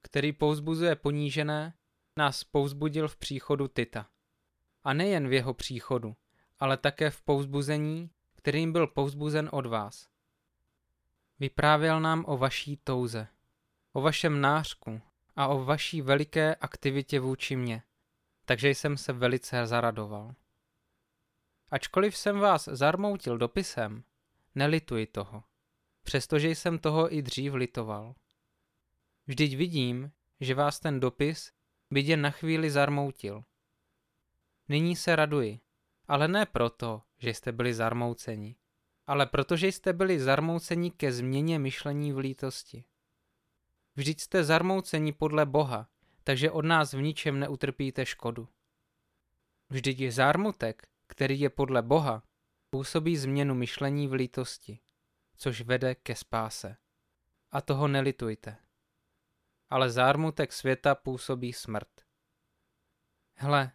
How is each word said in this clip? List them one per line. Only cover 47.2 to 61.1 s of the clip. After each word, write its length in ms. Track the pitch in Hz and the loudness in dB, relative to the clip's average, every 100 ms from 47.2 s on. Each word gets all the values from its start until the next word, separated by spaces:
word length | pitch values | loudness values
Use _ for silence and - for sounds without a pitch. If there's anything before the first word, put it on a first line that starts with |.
| 156 139 | -2 0
neutrpíte 640 | 139 139 139 - 135 - 127 | -2 -2 -4 -2 -4 -2 -6
škodu. 420 | - 117 117 117 _ _ _ _ _ _ _ _ _ _ _ _ | -4 -6 -6 -10 _ _ _ _ _ _ _ _ _ _ _ _
Vždyť 300 | 131 135 131 | -4 -2 -2
je 120 | 131 | -2
zármutek, 760 | 117 135 160 208 - 113 - - _ _ | 4 4 4 0 -2 -6 -6 -16 _ _
který 340 | - 139 139 | -2 0 2
je 100 | 139 | 0
podle 320 | - 135 127 | 0 0 2
Boha, 400 | 117 156 143 110 - _ _ _ _ | 4 4 2 -2 -8 _ _ _ _
působí 460 | 135 135 165 160 160 | -8 -2 -2 0 0
změnu 380 | 135 139 143 | 0 0 0
myšlení 540 | 127 120 - 139 143 139 | 0 -2 -2 -2 -2 -2
v 40 | |
lítosti, 680 | 131 127 - 127 - - 104 _ _ _ _ _ _ | -2 -2 -4 -8 -10 -16 -18 _ _ _ _ _ _
což 240 | 139 113 | -6 -6
vede 340 | 117 127 127 | -2 0 0
ke 200 | 127 - | -2 -8
spáse. 600 | 110 - 113 110 - 98 113 _ _ _ _ _ _ _ | -10 -6 -4 -4 -8 -12 -16 _ _ _ _ _ _ _
A 100 | 139 | -6
toho 280 | - 139 147 | -2 0 2
nelitujte. 680 | 139 135 - 117 107 117 107 _ _ _ _ _ _ _ _ _ _ _ | 2 0 -2 -6 -6 -12 -16 _ _ _ _ _ _ _ _ _ _ _
Ale 200 | 135 131 | 2 2
zármutek 640 | 120 127 143 160 151 139 | 4 4 4 2 0 -4
světa 420 | - 131 131 143 | -2 0 2 2
působí 580 | 139 - | 2 -2